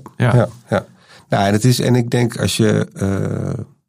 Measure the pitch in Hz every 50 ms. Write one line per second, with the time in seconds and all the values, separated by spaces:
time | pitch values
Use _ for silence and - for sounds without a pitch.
0 | - - - - 123 120 123 123 107 - - - - - - 190 - - - _
1 | _ _ - - - _ - 107 98 98 101 104 - 127 123 - - 123 120 123
2 | 117 120 123 123 123 113 - - - 90 - - 113 107 107 107 107 - - -
3 | 98 98 98 98 101 101 101 101 98 95 - - - - - _ _